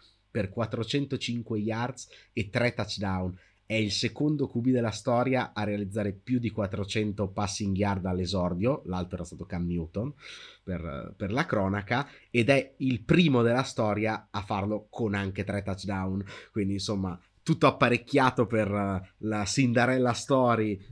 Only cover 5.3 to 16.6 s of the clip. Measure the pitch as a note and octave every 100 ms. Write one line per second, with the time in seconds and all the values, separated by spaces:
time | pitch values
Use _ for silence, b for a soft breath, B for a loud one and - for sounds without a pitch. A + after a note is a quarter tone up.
5.3 | B2+ A2 G#2 G#2 G2+ G2 G#2+ G2+ F#2+ -
6.3 | B2+ A#2 G#2+ F#2+ G2+ G2 A2+ G#2 G2+ G2
7.3 | G2 G2+ - G2+ F#2+ G2+ F#2+ F#2 F#2 F2
8.3 | F#2+ F2 F2 A#2 C#3+ - F2+ F2 E2+ D#2+
9.3 | F2+ F2 F2 F2 F2 E2 G2 C3 - B
10.3 | B B B - F2 E2 C#2 - - G2
11.3 | A#2+ E3+ G#2+ F#2+ G2+ G#2 B2 C#3+ B B
12.3 | A#2+ A2+ C#3 - - C3+ A#2+ - D#3+ E3
13.3 | B2 A#2 B2 C3+ - G#2+ G#2 G#2+ G#2+ -
14.3 | G2+ G2+ G2+ G2+ G#2+ - - A2 G2+ G2
15.3 | F#2+ F#2 G2+ G2 F#2+ G2 F#2+ F#2+ G2 G2
16.3 | B B A2